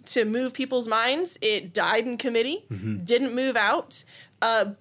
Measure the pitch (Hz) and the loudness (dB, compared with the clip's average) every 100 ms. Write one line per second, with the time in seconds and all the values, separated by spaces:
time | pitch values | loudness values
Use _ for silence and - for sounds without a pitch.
0 | - 247 214 233 254 262 262 254 226 220 | -4 0 0 0 -2 -4 -2 -2 0 2
1 | 233 294 359 - 220 208 185 208 170 220 | 2 0 -2 -2 0 0 -2 -2 2 2
2 | 233 233 262 233 240 381 - 98 214 208 | 0 -4 -2 0 0 -2 -8 -8 -6 -4
3 | 175 240 262 247 262 233 208 302 - - | 2 2 2 0 0 2 2 0 -2 -10
4 | - - - _ 226 226 202 202 | -12 -20 -20 _ 0 2 0 -2